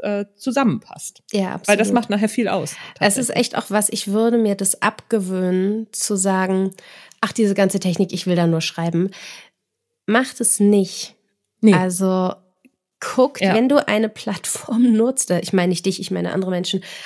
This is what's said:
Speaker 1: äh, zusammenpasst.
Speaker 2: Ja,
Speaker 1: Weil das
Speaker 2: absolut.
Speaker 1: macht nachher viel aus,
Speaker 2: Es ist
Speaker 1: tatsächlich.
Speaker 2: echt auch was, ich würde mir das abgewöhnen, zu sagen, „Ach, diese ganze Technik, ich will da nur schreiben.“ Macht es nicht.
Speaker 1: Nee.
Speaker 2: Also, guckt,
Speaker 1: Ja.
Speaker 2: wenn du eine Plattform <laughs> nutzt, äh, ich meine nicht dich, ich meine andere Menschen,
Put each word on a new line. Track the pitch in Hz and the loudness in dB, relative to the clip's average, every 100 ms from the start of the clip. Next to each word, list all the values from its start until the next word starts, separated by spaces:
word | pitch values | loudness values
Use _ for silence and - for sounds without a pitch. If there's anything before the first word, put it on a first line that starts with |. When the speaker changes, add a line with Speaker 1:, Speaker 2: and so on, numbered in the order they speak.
Speaker 1:
äh, | 208 202 202 - | -6 -4 -6 -8
zusammenpasst. | 269 247 247 131 - - - - - | -4 0 0 0 -6 -16 -16 -18 -8
Speaker 2:
Ja, | 208 190 180 190 | -4 -4 -4 0
Speaker 1:
Weil | 208 | 2
das | 208 | 4
Speaker 2:
absolut. | |
Speaker 1:
macht | 240 220 | 2 0
nachher | 208 214 | 0 0
viel | - 214 | -2 -2
aus, | 190 - - - - | -2 -4 -10 -16 0
Speaker 2:
Es | 208 196 | 0 0
ist | 240 | -2
Speaker 1:
tatsächlich. | - | -2
Speaker 2:
echt | 240 - | -2 -4
auch | - | -2
was, | 202 202 | -2 -2
ich | 208 - | -4 -2
würde | 208 226 233 | 0 2 2
mir | 214 196 | 0 0
das | 190 - | -2 0
abgewöhnen, | 214 - - 220 185 185 185 185 196 214 220 | -2 -4 -4 -2 -2 -2 0 2 0 -2 -6
zu | - - 202 | -6 -4 0
sagen, | 196 190 190 190 190 190 - - - - | 0 0 2 0 0 -4 -20 -20 -16 -6
„Ach, | 214 | -4
diese | - 208 | 0 2
ganze | 196 196 196 | 4 2 2
Technik, | 190 165 190 | -2 0 -2
ich | 190 185 | -2 -2
will | 175 | 2
da | 170 | 2
nur | 165 | 0
schreiben.“ | - - 170 170 190 - - - - _ _ _ _ _ - | -2 -4 -2 0 -2 -6 -18 -20 -20 _ _ _ _ _ 0
Macht | 226 254 - | 0 0 -2
es | 233 - | -2 2
nicht. | 202 208 185 - - _ _ _ _ - | 4 4 2 -4 -14 _ _ _ _ 2
Speaker 1:
Nee. | 220 | 6
Speaker 2:
Also, | 180 185 180 190 185 185 - _ _ _ _ _ - | 6 4 0 0 2 0 -4 _ _ _ _ _ -14
guckt, | - - 254 - | -6 2 2 2
Speaker 1:
Ja. | 190 | 2
Speaker 2:
wenn | 208 254 | 4 4
du | 285 - | 2 2
eine | 214 220 | 0 -2
Plattform | - - 196 - - - 233 247 | -4 -8 -6 -6 -8 -2 2 4
<laughs> | 220 | 4
nutzt, | 233 262 - | 2 0 -2
äh, | 175 | -2
ich | - | 0
meine | 190 180 | 0 0
nicht | 170 196 | 0 -2
dich, | 185 | -4
ich | 190 | -4
meine | 180 175 | -4 -4
andere | - 185 | -4 -4
Menschen, | 180 185 190 - - | -4 -4 -6 -6 -16